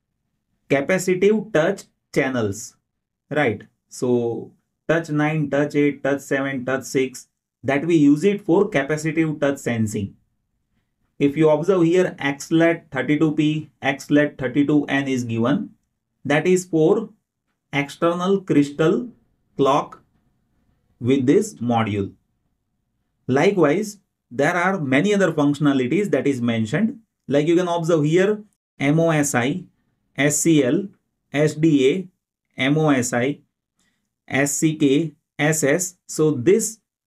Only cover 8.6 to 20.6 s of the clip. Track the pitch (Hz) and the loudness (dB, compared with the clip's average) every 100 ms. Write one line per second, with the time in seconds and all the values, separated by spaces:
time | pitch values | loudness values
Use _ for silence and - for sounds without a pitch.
8.6 | 196 143 139 151 156 160 160 147 143 139 | 2 0 -2 -4 -2 -2 -2 -2 -2 -2
9.6 | 135 117 107 110 98 - _ _ _ _ | -4 -2 -2 -4 -8 -10 _ _ _ _
10.6 | _ _ _ _ _ - 143 147 156 151 | _ _ _ _ _ -2 0 2 2 2
11.6 | 165 185 165 180 180 - 139 139 - 160 | 2 2 4 4 0 -2 -6 -6 -2 2
12.6 | 170 165 - 131 123 151 160 151 151 156 | 2 0 -4 -6 -2 0 0 2 0 -2
13.6 | - _ 131 143 - 147 147 - 127 147 | -6 _ -6 -6 0 0 0 -2 -4 0
14.6 | 143 147 139 139 139 127 117 113 117 147 | 2 0 0 -2 -2 -4 -2 -2 0 -2
15.6 | - - _ _ _ _ - 151 175 180 | -4 -14 _ _ _ _ -4 0 2 0
16.6 | - 160 156 220 214 _ _ _ _ _ | 0 2 2 2 -2 _ _ _ _ _
17.6 | _ 143 143 - 170 175 185 196 - 143 | _ -6 -6 -2 -2 0 0 -2 0 0
18.6 | 143 - 160 233 247 - _ _ _ - | 0 0 0 0 -4 -14 _ _ _ -2
19.6 | 135 147 170 - _ _ _ _ _ _ | 0 0 -4 -12 _ _ _ _ _ _